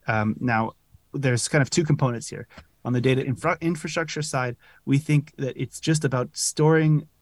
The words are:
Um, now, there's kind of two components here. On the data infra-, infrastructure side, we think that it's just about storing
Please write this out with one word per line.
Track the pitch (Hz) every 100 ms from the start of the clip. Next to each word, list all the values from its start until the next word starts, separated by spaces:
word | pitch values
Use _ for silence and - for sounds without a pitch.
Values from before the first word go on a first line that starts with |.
| -
Um, | 110 107 -
now, | 123 113 110 - _ - _
there's | 156 131 120 -
kind | 156
of | 131
two | -
components | 156 147 131 117 -
here. | 104 113 - - _ 123
On |
the | 123
data | 127 131 135
infra-, | 120 160 180
infrastructure | 165 170 175 170 160 -
side, | 147 135 123 117 _ _ -
we | 139
think | 147 147 139 -
that | 131 -
it's | 127 -
just | - 160
about | 151 127 123
storing | - - - 151 160 156 151 - _